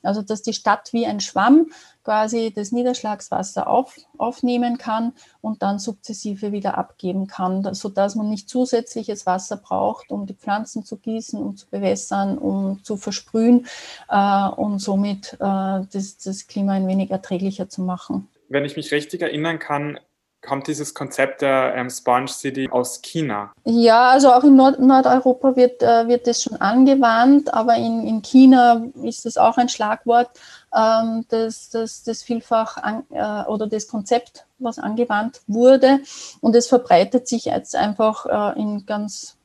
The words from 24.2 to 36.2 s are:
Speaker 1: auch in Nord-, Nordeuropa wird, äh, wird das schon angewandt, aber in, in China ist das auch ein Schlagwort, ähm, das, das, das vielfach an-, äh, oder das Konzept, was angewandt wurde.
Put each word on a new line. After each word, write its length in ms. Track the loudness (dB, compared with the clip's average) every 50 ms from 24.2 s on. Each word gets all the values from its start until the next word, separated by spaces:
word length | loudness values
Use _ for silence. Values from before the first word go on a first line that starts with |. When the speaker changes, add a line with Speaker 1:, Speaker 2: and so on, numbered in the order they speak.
| 8 6
Speaker 1:
auch 120 | 6 8 8
in 120 | 8 8
Nord-, 240 | 10 8 6 4 4
Nordeuropa 760 | 4 6 6 6 6 4 2 4 4 2 0 2 0 0 4
wird, 280 | 4 4 4 4 0 2
äh, 240 | 4 4 2 4
wird 200 | 2 0 0 0
das 160 | -2 -2 -2 -4
schon 120 | -8 -6
angewandt, 960 | -2 -2 0 4 4 6 6 6 4 4 2 4 4 6 6 6 4 4 2 -2
aber 220 | -2 2 2 0
in, 320 | 0 0 -4 -4 -4 -4
in 140 | -4 -4 -4
China 640 | -6 4 6 8 10 10 10 8 8 6 4 4 0 -8 -12 -10 -10
ist 220 | -8 -8 -8 -10
das 120 | -8 0
auch 200 | 2 2 4 4
ein 120 | 2 -2 -2
Schlagwort, 600 | -2 -4 -4 -4 -4 -6 _ 2 2 2 2 0 _ _ -20 -20 -20 -20 _ _ 0
ähm, 520 | 2 2 2 2 0 0 -2 -4 -6 -6 _
das, 400 | -4 -4 -4 -4 -6 -12 -18 _
das, 340 | -8 -8 -8 -8 -10 -12 _
das 200 | -10 -10 -10 -6
vielfach 540 | -8 -8 -8 -4 _ 0 0 0 -2 -8
an-, 260 | -8 -8 -6 -6 -8 -10 _
äh, 320 | -8 -6 -6 -6 -6 -6 -6 -6
oder 180 | -4 -6 -4
das 200 | -4 -6 -8 -8
Konzept, 580 | -8 -10 -10 -4 -2 -2 -2 -2 _ _ -20 _ _ _ _
was 200 | -8 -8 -8 -6
angewandt 600 | -8 -6 -4 -4 -2 -2 -2 -4 -4 -4 -8 -12 _
wurde. 520 | -6 0 4 6 6 6 8 6 4 4 2 0 -6 -18 -18